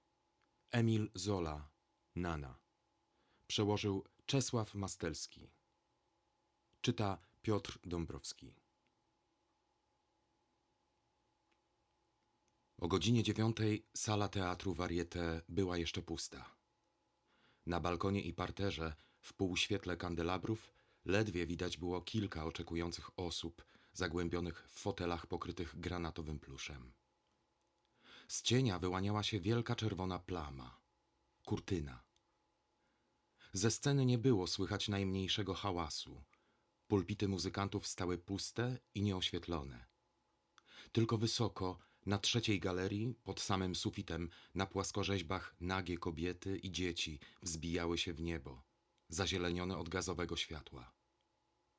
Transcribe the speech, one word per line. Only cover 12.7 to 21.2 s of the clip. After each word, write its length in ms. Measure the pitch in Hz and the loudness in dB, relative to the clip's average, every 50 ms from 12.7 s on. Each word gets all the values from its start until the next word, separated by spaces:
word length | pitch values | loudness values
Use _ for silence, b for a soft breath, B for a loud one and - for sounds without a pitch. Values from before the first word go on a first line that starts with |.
| _ - | _ -2
O 100 | 87 82 | 2 2
godzinie 340 | 95 90 82 110 120 117 | 4 4 6 6 6 6
dziewiątej 640 | 98 107 101 110 110 113 110 - 110 107 107 - - _ - | 6 4 4 4 4 4 4 4 2 2 2 0 -2 _ -6
sala 320 | - - 110 107 101 101 98 | -4 0 2 4 4 2 2
teatru 460 | - 98 92 87 87 - - 98 85 | 2 0 0 0 0 0 0 -2 0
Varieté 680 | 82 90 87 85 87 85 - - 87 85 82 82 82 - - | 0 0 2 2 0 0 0 -2 0 0 0 0 -2 -4 -2
była 300 | 87 101 98 90 87 85 | 0 0 2 2 2 0
jeszcze 240 | 82 - - 90 | 0 -2 -2 -4
pusta. 540 | 82 - 82 - - - - - - - - _ _ _ _ _ _ _ _ _ _ _ _ _ b b b b b b b b b | -4 -4 -4 -4 -4 -8 -8 -12 -14 -16 -20 _ _ _ _ _ _ _ _ _ _ _ _ _ b b b b b b b b b
Na 140 | 87 87 82 | -2 0 2
balkonie 400 | 78 87 87 85 - 98 98 101 | 2 2 2 2 2 2 2 2
i 120 | - 87 - | 0 -2 -2
parterze, 600 | - 90 90 - - 98 98 69 76 82 80 78 b b b b b | -2 -4 -4 -2 0 0 0 0 0 -2 -4 -4 b b b b b
w 120 | - - | -20 -18
półświetle 640 | - - 98 90 90 85 - - 104 95 - 90 85 | -2 0 0 2 2 2 2 2 0 0 0 -2 -2
kandelabrów, 760 | 82 90 87 85 80 82 87 92 87 87 110 110 - - - b b b b b b b | -2 -2 -2 0 0 2 2 0 0 0 -2 -2 -2 -4 -12 b b b b b b b
ledwie 420 | 85 92 107 | 2 4 4